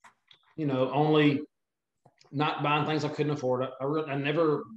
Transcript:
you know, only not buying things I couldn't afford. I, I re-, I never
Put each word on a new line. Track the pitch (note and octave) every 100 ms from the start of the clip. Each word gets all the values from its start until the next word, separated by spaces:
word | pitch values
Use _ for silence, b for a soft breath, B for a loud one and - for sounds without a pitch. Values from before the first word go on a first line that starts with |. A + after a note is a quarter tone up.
| - _ _ _ _ -
you | D3
know, | C3 C3
only | C3+ D#3 D3+ D3 B2+ - _ _ _ _ _ _ _ _
not | C3+ D#3 D#3
buying | D3 D3+ D3
things | D#3 D3
I |
couldn't | D3+ D3
afford. | C#3+ B2+ B2+
I, | B2+ -
I | C#3
re-, | D#3 D3+
I | C#3
never | C#3 D#3 D#3+ D3 -